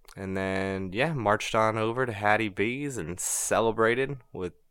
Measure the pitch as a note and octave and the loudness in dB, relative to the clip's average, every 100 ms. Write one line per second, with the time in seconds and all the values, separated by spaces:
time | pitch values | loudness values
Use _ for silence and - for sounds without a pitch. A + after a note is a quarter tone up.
0 | - - F#2+ F#2+ F#2+ F#2+ F#2+ F#2+ F#2+ F#2+ | -20 -12 -6 -4 -2 -2 -2 -4 -4 -2
1 | D3+ D3+ G#2 G#2+ - A2+ A2 A2 A2 A#2+ | -2 0 2 0 0 2 2 2 0 0
2 | B2+ G2+ G#2 G#2+ A2 F#2+ G#2+ C3 C#3+ A#2+ | -2 0 2 4 2 0 -2 -2 -6 -6
3 | D#2+ F2+ - - - G2 A2+ A2 A2+ A#2+ | -6 -6 -4 -4 2 4 4 4 4 4
4 | C3+ C3+ - - F2 - _ | 0 -4 -12 -8 -8 -10 _